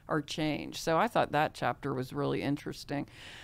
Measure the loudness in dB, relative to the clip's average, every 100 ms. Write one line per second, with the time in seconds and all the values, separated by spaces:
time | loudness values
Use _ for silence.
0 | -2 -2 0 -2 0 0 -4 -4 2 4
1 | 4 4 4 4 2 2 -2 0 -2 -2
2 | -2 0 0 2 2 0 -2 -8 -6 -4
3 | -6 -10 -16 -16